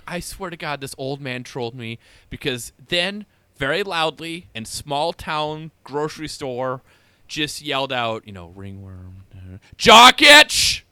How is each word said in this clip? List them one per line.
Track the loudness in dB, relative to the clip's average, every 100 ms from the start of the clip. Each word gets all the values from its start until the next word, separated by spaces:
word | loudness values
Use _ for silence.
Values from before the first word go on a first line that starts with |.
| -8
I | -10
swear | -10 -10 -12
to | -8
God, | -8 -8
this | -8 -8
old | -8 -6
man | -8 -10
trolled | -10 -8 -8
me | -8 -10 -12 -16 -20 _
because | -8 -6 -6 -8 -16 -4
then | -2 -2 -4 -14 _ _ _
very | 0 0
loudly | 0 0 -2 -2 -8 -10 -12
in | -12
small | -10 -12 -6 -2 -2
town | -4 -6 -4 -4 -6 -12 -18
grocery | -8 -4 -4 -4 -12
store | -10 -8 -4 -4 -6 -10 _ _ _ -12
just | -4 -4 -4
yelled | -4 -4 -2
out, | -2 -2 -4 -8
you |
know, | -16 -16
Ringworm, | -16 -14 -14 -16 -16 -16 -18 -20
uh, | -20 -16 -18 -18 0
jock | 8 10 10 8
itch! | 10 10 8 4 0 -2 -6